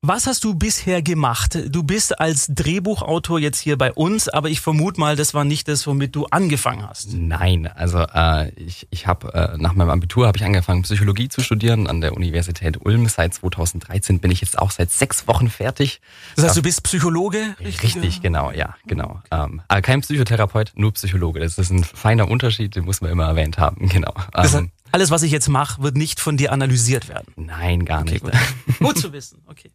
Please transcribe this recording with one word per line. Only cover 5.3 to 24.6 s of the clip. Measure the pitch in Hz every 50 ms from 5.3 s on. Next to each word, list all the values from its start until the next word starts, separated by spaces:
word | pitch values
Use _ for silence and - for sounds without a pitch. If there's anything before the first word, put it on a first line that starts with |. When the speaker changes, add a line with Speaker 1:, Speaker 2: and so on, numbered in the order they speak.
| -
Speaker 1:
war | 147 143
nicht | 143 151 151 -
das, | - 151 135 -
womit | 147 139 139 139 139 -
du | 147 131
angefangen | - - 165 196 175 147 127 - 123 120 107 104
hast. | 98 - - - 101 -
Speaker 2:
Nein, | 90 85 80 82 85 87 90 90 85 80 80 -
also, | - 85 87 87 87
äh, | 82 82 - 80 82 82 80 78 78 78
ich, | - - - 85 90 - - _
ich | - 85 -
hab, | - 90 - - - -
äh, | 87 82 80 80
nach | 80 80 87 90
meinem | 95 87 85
Abitur | 73 90 85 85 - 123 123
hab | 113 98
ich | - 107
angefangen, | 95 101 92 87 - 92 90 90
Psychologie | - 107 101 104 101 98 101 123 135
zu | - -
studieren | 127 - 123 110 104 117 117 107 101
an | - 65 85 82
der | 73 58
Universität | - 90 87 80 85 85 87 85 - - 80 78 - -
Ulm. | 101 107 117 120 110
Seit | - - 85 85 -
zweitausenddreizehn | - - 92 - - - 87 - 87 - - - 98 - - 101 85
bin | - 90
ich | 90 90 -
jetzt | - - -
auch | - 98 -
seit | - 107 92
sechs | - - 135 135 - - -
Wochen | - 117 - 123 117
fertig. | - - 104 117 - - 143 131 - - _ _ - - - - -
Speaker 1:
Das | - 151
heißt, | 170 180 175
Speaker 2:
Äh, |
Speaker 1:
du | 139
bist | 180 175 - -
Psychologe? | - - 180 143 175 165 165 185 208 180 214 214 214 196 -
Speaker 2:
Richtig, | - 202 190 - - 113 113 175 165 87 - -
genau, | - 95 82 76 69 69
ja, | - 76 - - - - _
genau. | - - 78 65 - - 90 - -
Ähm, | 80 80 73 71 76 80 - _
aber | 98 98
kein | 95 - 131 143 139
Psychotherapeut, | - 151 143 127 - 120 110 107 98 - 113 110 - _
nur | - 101 110 104
Psychologe. | - - 98 92 95 85 82 80 76
Das | 80 82 82
ist | - 92 87
ein | 92 92 85
feiner | - - - - 110 113 113 104 82
Unterschied, | 113 123 123 120 107 - 107 101 101
den | 98 85
muss | 87 98 -
man | - 85
immer | 87 87 80
erwähnt | 80 80 80 78 78 82
haben, | - 82 73 - - - 92
<laughs> |
genau. | 87 95 78 - - - 92 - -
Speaker 1:
Das | - 151 147 127
heißt, |
Speaker 2:
Ähm, | 147